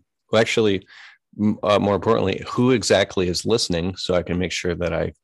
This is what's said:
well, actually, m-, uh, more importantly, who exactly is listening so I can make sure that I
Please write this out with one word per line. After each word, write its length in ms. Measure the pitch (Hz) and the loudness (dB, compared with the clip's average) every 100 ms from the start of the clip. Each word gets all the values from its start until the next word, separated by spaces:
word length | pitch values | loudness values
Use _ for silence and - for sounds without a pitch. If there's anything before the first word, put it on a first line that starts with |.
| _ _ _ | _ _ _
well, 100 | 110 | 0
actually, 460 | 113 - 107 98 - - - _ _ - | 2 2 0 0 -6 -20 -20 _ _ -2
m-, 180 | 104 - | -2 0
uh, 160 | 107 101 | 2 2
more 160 | 98 98 | 4 2
importantly, 480 | 107 113 98 - - | 2 2 0 -2 -6
who 220 | - 123 | 0 2
exactly 580 | 123 - 98 98 - 90 | 2 4 2 2 0 -2
is 160 | 87 | -2
listening 520 | 92 113 - 85 87 90 | 0 -2 0 -2 -2 -6
so 180 | - | -2
I 80 | 90 | -2
can 160 | 85 87 | -2 -4
make 140 | 87 | -4
sure 240 | - 90 85 | -4 -6 -4
that 180 | 85 | -4
I 180 | 82 85 - | -4 -6 -8